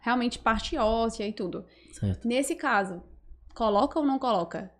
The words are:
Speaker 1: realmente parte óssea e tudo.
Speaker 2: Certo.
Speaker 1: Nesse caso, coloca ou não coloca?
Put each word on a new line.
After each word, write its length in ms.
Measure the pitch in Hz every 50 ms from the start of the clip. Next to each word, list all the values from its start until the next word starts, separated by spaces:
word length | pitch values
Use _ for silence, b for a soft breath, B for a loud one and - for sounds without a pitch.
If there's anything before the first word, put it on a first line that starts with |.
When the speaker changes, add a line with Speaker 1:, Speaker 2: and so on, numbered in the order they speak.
Speaker 1:
realmente 380 | - 233 240 254 240 240 - -
parte 360 | - 226 226 214 - - -
óssea 500 | 294 226 214 220 226 226 226 226 - 214 202
e 40 |
tudo. 320 | 214 - 214 175 170 180 - B B B B B B
Speaker 2:
Certo. 340 | - - 202 190 - - 233
Speaker 1:
Nesse 280 | 240 254 277 - 339
caso, 460 | 330 - 277 240 202 196 190 180 170 - - - - _ - - - - - -
coloca 460 | - 233 220 208 202 233 285 - 330
ou 60 | 294
não 120 | 277 269 262
coloca? 520 | - 254 220 185 170 170 - 170 190 190 - _